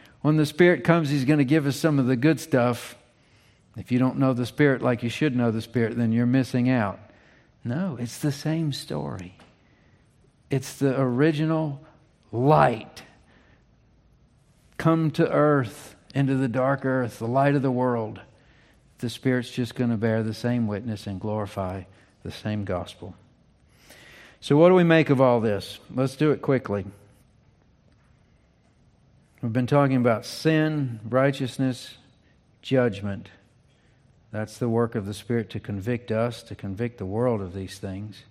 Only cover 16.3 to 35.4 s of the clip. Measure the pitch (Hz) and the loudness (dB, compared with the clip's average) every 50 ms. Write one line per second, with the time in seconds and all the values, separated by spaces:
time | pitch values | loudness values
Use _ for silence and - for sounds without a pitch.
16.3 | 139 131 135 123 110 131 127 135 139 135 - 135 131 131 123 110 - - 113 117 | 2 0 0 0 0 0 0 0 0 0 -2 -2 0 -2 -2 -4 -6 -8 -6 -2
17.3 | 123 135 139 143 143 143 127 135 123 123 127 127 120 117 110 107 110 - - - | 0 2 2 4 2 2 0 0 0 0 0 0 0 -2 -4 -6 -10 -14 -18 -20
18.3 | _ _ _ _ _ _ _ _ _ _ _ _ _ - - 117 - - - 135 | _ _ _ _ _ _ _ _ _ _ _ _ _ -10 -10 -10 -6 -4 -2 0
19.3 | 127 127 117 - - - 123 117 - - 123 117 117 101 117 113 110 113 110 110 | 0 0 -2 -4 -6 -6 -6 -4 -2 -2 -2 0 0 0 0 0 0 0 -2 -4
20.3 | 107 - - 123 120 123 117 104 104 98 - 117 107 98 - 107 98 92 98 107 | -6 -4 -4 -2 -2 0 -2 -2 -4 -4 -6 -6 -8 -8 -8 -10 -8 -8 -6 -6
21.3 | 107 107 104 98 - 101 95 92 95 98 92 - - _ _ _ _ _ - 107 | -4 -4 -6 -6 -6 -6 -6 -6 -6 -10 -12 -16 -20 _ _ _ _ _ -16 -14
22.3 | - - - 107 107 107 98 - 92 87 87 - - - 90 95 - - _ _ | -12 -8 -6 -6 -6 -4 -4 -4 -4 -6 -6 -10 -14 -18 -18 -18 -18 -20 _ _
23.3 | _ _ _ _ _ _ _ _ _ _ _ - - - - - - - - - | _ _ _ _ _ _ _ _ _ _ _ -20 -20 -20 -20 -20 -20 -20 -20 -20
24.3 | - _ - - 143 147 165 180 185 185 175 170 165 160 151 - 139 127 135 127 | -20 _ 0 2 6 6 8 8 8 6 6 6 6 6 6 4 4 4 4 4
25.3 | 120 117 107 113 104 98 - - - - - - - 127 135 131 - - 151 151 | 4 4 2 0 -2 -2 -6 -10 -16 -20 -16 -8 -4 -4 -4 -2 -2 0 0 0
26.3 | 131 - - - 135 123 - - 101 101 95 101 - - _ _ _ _ _ _ | 0 0 0 0 0 0 0 -2 -4 -4 -6 -8 -14 -20 _ _ _ _ _ _
27.3 | _ _ _ _ _ _ _ _ _ _ _ _ _ _ _ _ _ _ _ _ | _ _ _ _ _ _ _ _ _ _ _ _ _ _ _ _ _ _ _ _
28.3 | _ _ _ _ _ _ _ _ _ _ _ _ _ _ _ _ _ _ _ _ | _ _ _ _ _ _ _ _ _ _ _ _ _ _ _ _ _ _ _ _
29.3 | _ _ - 117 110 127 123 117 143 143 143 135 131 127 120 123 113 104 - - | _ _ -6 -4 -2 -2 0 2 4 4 4 4 2 2 2 2 2 0 -4 -10
30.3 | - - - 160 160 156 156 156 156 147 139 123 117 110 104 113 127 131 135 143 | -8 -4 0 0 2 2 2 0 -2 -2 -4 -4 -6 -10 -6 -2 0 2 2 2
31.3 | 139 139 135 120 - - 135 131 123 - - - - - _ _ _ _ _ _ | 0 -2 -6 -6 -4 -4 -4 -4 -4 -6 -12 -20 -20 -20 _ _ _ _ _ _
32.3 | _ _ _ _ _ _ - - 135 127 123 117 98 98 104 101 98 92 92 - | _ _ _ _ _ _ -6 0 2 2 2 2 0 -4 -8 -8 -8 -8 -12 -16
33.3 | - - _ _ _ _ _ _ _ _ _ _ _ _ _ _ _ _ _ _ | -20 -20 _ _ _ _ _ _ _ _ _ _ _ _ _ _ _ _ _ _
34.3 | - 107 107 - - - 127 117 113 117 117 110 - 113 95 101 104 - - - | -10 -8 -8 -8 -6 -4 -2 0 0 0 0 0 -2 -6 -6 -8 -10 -10 -6 -4
35.3 | 120 117 | -4 -4